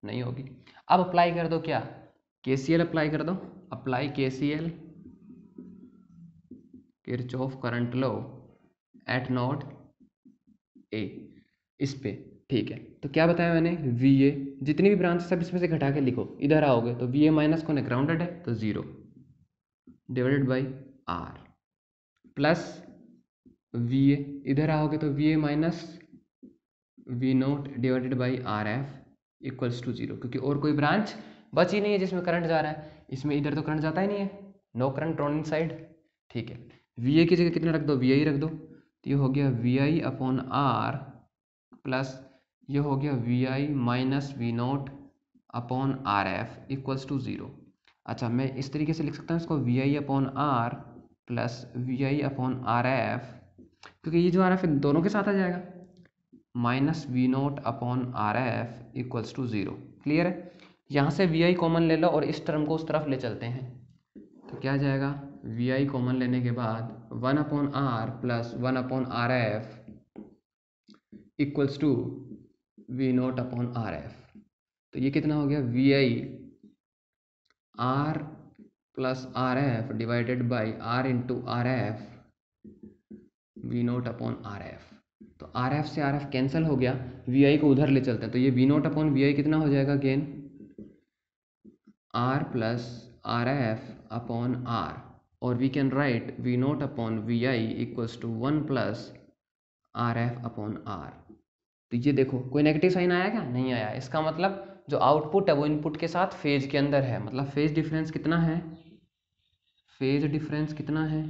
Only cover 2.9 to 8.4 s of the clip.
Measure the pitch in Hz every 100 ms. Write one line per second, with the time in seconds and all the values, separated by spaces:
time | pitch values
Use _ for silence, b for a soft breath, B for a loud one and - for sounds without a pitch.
2.9 | 160 151 151 151 185 - - - - 131
3.9 | 123 143 143 131 131 143 151 165 165 -
4.9 | - - - - - - - - - -
5.9 | - _ 170 170 - _ - - - _
6.9 | _ - 123 123 131 131 131 120 120 120
7.9 | 123 131 107 - -